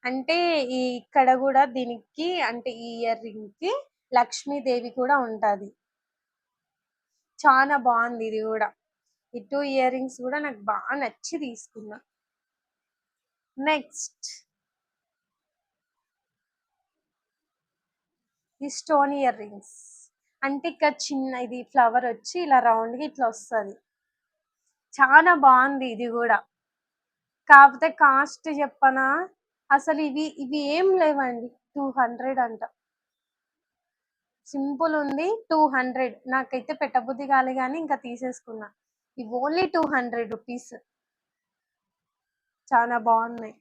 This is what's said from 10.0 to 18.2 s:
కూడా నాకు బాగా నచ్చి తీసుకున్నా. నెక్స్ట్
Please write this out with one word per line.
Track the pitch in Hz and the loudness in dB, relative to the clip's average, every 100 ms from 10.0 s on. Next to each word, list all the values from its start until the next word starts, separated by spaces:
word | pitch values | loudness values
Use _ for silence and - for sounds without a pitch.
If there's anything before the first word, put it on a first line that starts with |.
| 262 254 247 | -8 -10 -8
కూడా | 285 294 | -6 -8
నాకు | 220 202 | -10 -6
బాగా | 208 - 277 | -6 -6 -6
నచ్చి | 269 - - 330 | -6 -8 -12 -8
తీసుకున్నా. | 277 226 - 226 214 208 _ _ _ _ _ _ _ _ _ _ _ _ _ _ _ - 277 | -10 -12 -20 -20 -18 -20 _ _ _ _ _ _ _ _ _ _ _ _ _ _ _ -8 -4
నెక్స్ట్ | 311 - - - _ - - _ _ _ _ _ _ _ _ _ _ _ _ _ _ _ _ _ _ _ _ _ _ _ _ 784 320 _ _ _ _ 311 302 _ _ _ _ _ _ | -4 -6 -16 -16 _ -20 -20 _ _ _ _ _ _ _ _ _ _ _ _ _ _ _ _ _ _ _ _ _ _ _ _ _ _ _ _ _ _ _ _ _ _ _ _ _ _